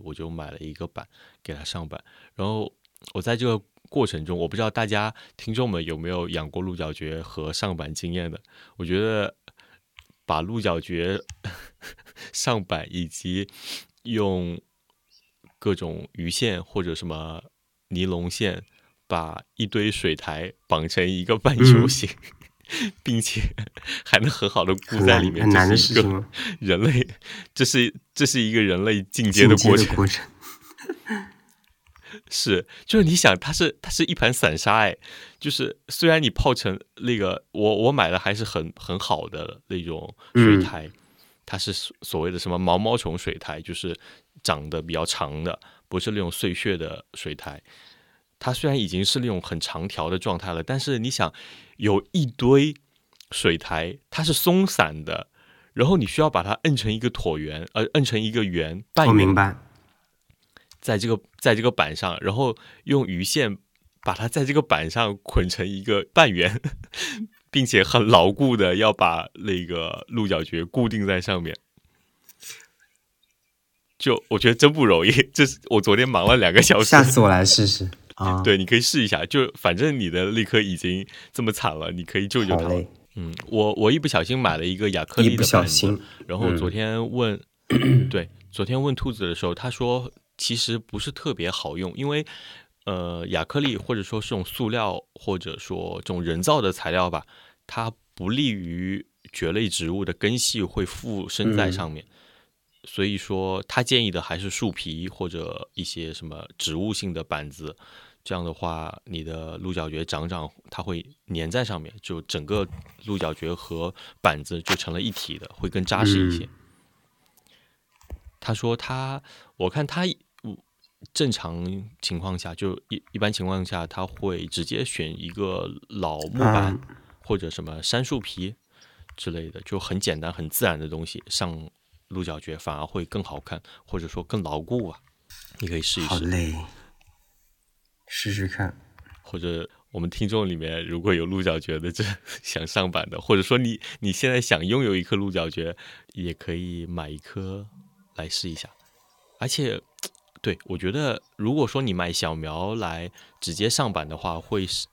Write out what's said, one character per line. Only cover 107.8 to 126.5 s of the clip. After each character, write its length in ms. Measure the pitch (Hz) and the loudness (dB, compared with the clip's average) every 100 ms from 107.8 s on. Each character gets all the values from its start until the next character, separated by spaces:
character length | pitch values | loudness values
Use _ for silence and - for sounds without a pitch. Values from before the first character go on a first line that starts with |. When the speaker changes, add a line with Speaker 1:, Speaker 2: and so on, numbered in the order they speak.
| - - - _ | -20 -20 -20 _
Speaker 1:
这 120 | - 92 | -8 -6
样 100 | 85 | -6
的 80 | |
话 420 | 80 87 80 78 - - | -6 -6 -6 -8 -12 -12
你 180 | 85 | -10
的 340 | 80 80 80 80 | -8 -10 -10 -10
鹿 160 | 92 | -6
角 160 | 85 80 | -6 -4
蕨 160 | 78 82 | -6 -4
长 240 | 76 85 | -4 -4
长 180 | 87 78 - - | -6 -8 -12 -18
它 140 | - | -12
会 200 | 90 87 131 _ - | -8 -8 -10 _ -8
粘 160 | 82 80 | -6 -2
在 160 | 120 117 | -2 -4
上 160 | 90 | -6
面， 100 | 78 107 | -12 -14
就 220 | - 82 | -10 -10
整 240 | - - 85 | -8 -8 -2
个 220 | 104 92 - - - 107 | -2 -2 -6 -18 -16 -8
鹿 120 | 98 | -4
角 160 | 82 | -4
蕨 220 | 78 82 87 | -4 -6 -8
和 360 | - 82 85 - - - | -8 -6 -6 -8 -18 -2
板 220 | - 76 | 0 0
子 180 | 71 85 | -4 -6
就 140 | - 90 | -2 -2
成 180 | - | -2
了 80 | 82 | -6
一 80 | 107 | -4
体 300 | - - 78 | -6 -8 -10
的， 100 | - - | -14 -10
会 120 | 92 | -4
更 160 | 98 | -2
扎 220 | 92 98 104 | 0 2 4
实 220 | 98 92 | 4 2
一 100 | 85 | 0
些。 60 | |
Speaker 2:
嗯。 60 | 85 - _ _ _ _ _ _ _ _ _ _ _ _ _ _ - - - - | -6 -16 _ _ _ _ _ _ _ _ _ _ _ _ _ _ -18 -18 -18 -12
Speaker 1:
他 140 | - | -6
说 240 | 110 117 117 | -4 -2 -2
他， 460 | - 131 135 135 - - - - | -4 -6 -6 -8 -14 -20 -16 -4
我 100 | 92 | -2
看 200 | 151 143 | -2 -4
他， 180 | 170 185 - _ _ | -2 -2 -4 _ _
嗯， 120 | 110 98 _ _ _ _ - | -14 -14 _ _ _ _ -8
正 200 | - 143 | -2 0
常 340 | 104 85 85 90 95 107 - | -2 -6 -6 -6 -6 -10 -10
情 160 | - 87 | -8 -6
况 180 | 95 90 | -4 -6
下， 160 | 87 | -8
就 260 | 82 98 92 - | -6 -6 -6 -8
一， 120 | - - | -12 -10
一 40 | 104 | -4
般 160 | 107 | -2
情 140 | 104 92 | -2 -2
况 180 | 95 90 | -2 -4
下 220 | 92 82 | -6 -6
他 180 | - 92 | -6 -8
会 400 | - 98 87 85 | -4 -4 -4 -6
直 180 | - | -6
接 220 | - - 131 | -4 -4 -4
选 340 | - 78 85 | -6 -8 -8
一 80 | 85 | -10
个 380 | 101 98 90 87 - - | -6 -4 -4 -8 -10 -12
老 300 | 107 85 78 | -6 -4 -4
木 180 | 78 120 | -6 0
板， 160 | 120 | 2